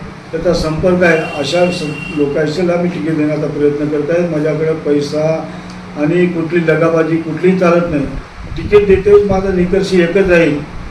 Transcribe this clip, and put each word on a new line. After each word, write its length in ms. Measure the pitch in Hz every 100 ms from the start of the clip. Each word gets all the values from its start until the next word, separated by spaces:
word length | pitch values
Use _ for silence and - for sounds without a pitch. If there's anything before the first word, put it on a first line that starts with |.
| - - -
त्याचा 220 | 160 180
संपर्क 480 | 160 160 156 185 180
आहे, 140 | 175 160
अशा 540 | 156 147 135 175 180
स-, 460 | 151 147 - - 151
लोकांशीला 600 | 143 156 156 185 175 175
मी 120 | 175
तिकीट 280 | - 156 151
देण्याचा 300 | 151 151 147
प्रयत्न 420 | 147 147 147 151
करत 300 | 151 151 170
आहे. 100 | 175
माझ्याकडे 440 | 151 156 156 160
पैसा 760 | 156 147 147 - 151 156 160 - - - - - 147
आणि 300 | 151 175 175
कुठली 340 | 165 156 175
दगाबाजी 560 | 160 156 165 165 160 165
कुठलीही 420 | 160 139 180 185
चालत 240 | 175 175 170
नाही. 160 | 147 131 - - - - -
तिकीट 300 | - 208 190
देतेच 440 | 190 202 208 202
माझा 220 | 190 196
निकष 400 | 180 180 185 175
एकच 360 | 185 170 196 185
राहील, 520 | 170 156 147 - - -